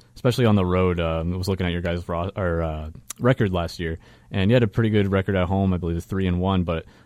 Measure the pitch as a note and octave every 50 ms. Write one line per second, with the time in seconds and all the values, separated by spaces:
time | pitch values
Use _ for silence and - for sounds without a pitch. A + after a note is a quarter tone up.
0 | - _ - - - B2+ A2+ - B2 A2 G#2 G2+ F2+ F2+ F2+ F#2 F#2 F2+ F2 E2+
1 | E2 E2 D#2+ E2 E2 F2 F2+ F#2 F#2 G#2 F#2+ F2+ F#2 F2+ E2+ F2 E2+ F2 E2+ F2
2 | E2+ - E2+ E2+ F2 F#2+ - G#2+ F#2+ F2 E2 E2 E2 D#2+ D#2 D#2 D#2 D#2+ - -
3 | - - - - A#2+ B2 C3+ - A#2 F#2+ F2+ F2 E2+ E2 - - E2+ D#2+ E2 -
4 | - - - - - - - G2 F#2+ G2+ A#2+ B2+ A#2+ G#2 - A#2+ A2+ A2 G#2+ G#2
5 | G2 G2 G2 F#2+ F#2+ - G2 F#2 F2+ E2+ F#2+ G2 G2 F#2+ F#2 E2+ F2 E2+ E2+ E2+
6 | - - G2+ F#2+ F#2+ F#2 F2 F2 F2+ F#2+ F#2+ F#2 F2 F2 E2+ - - - - -
7 | -